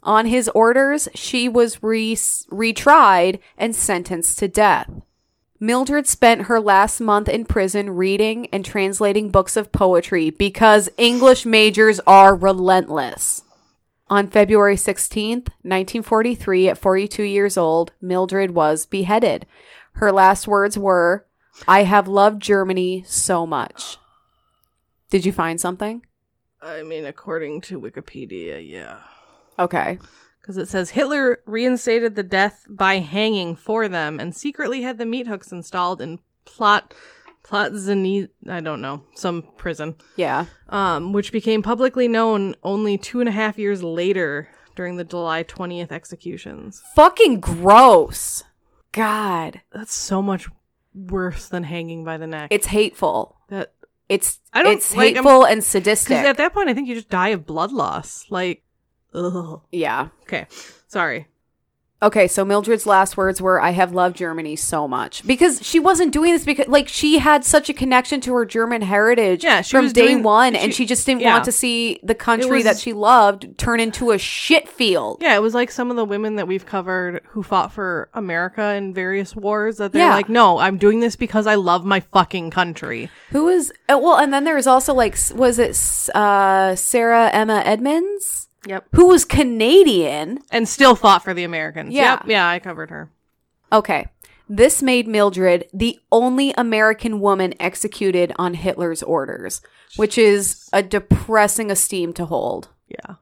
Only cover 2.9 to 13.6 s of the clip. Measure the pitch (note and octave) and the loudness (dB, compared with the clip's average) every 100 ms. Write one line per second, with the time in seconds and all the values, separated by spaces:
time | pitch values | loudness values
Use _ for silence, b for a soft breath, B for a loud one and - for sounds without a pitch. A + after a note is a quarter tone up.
2.9 | D#4 A#3 F#3 F3+ F#3+ b b A3+ A3+ - | 6 8 6 2 -2 b b -6 -4 -2
3.9 | F3+ F3+ F3 F3 - G3+ F#3+ G#3 E3 - | -4 -4 -6 -4 -4 -2 2 2 2 -2
4.9 | - - _ _ _ _ _ G#3+ B3 C4 | -16 -20 _ _ _ _ _ -2 -2 0
5.9 | D4 C#4 - A#3+ A3+ G3+ A#3 G#3 F#3+ G#3+ | -2 -2 4 4 4 2 0 4 4 4
6.9 | - A3+ G#3 G#3 A3 A3+ A3 F#3+ G3+ G3+ | 0 0 0 0 -4 -2 -2 0 -2 -4
7.9 | F3+ F#3 G3 G#3+ A3 A#3+ G3 F#3+ G#3 F#3+ | -2 -2 0 -2 -2 -8 -8 -6 -4 -4
8.9 | G3 G#3 G3+ G#3+ F#3+ F#3+ - G#3 - F#3+ | 0 0 0 2 0 0 -4 -4 0 2
9.9 | F3+ - F#3 D#3+ D#3 G3+ F#3+ A3+ G#3 G3+ | 2 2 -2 -2 -2 -4 2 6 6 2
10.9 | - A#3+ B3 C4 B3+ A#3 A3 G#3+ G3+ A3 | 0 0 4 6 4 4 4 4 4 2
11.9 | G3 - G3 G3 F#3+ F#3+ F#3+ F#3 F#3 - | 4 6 10 10 6 2 0 2 2 2
12.9 | D3+ B2+ - - - _ _ | -6 -6 -6 -6 -8 _ _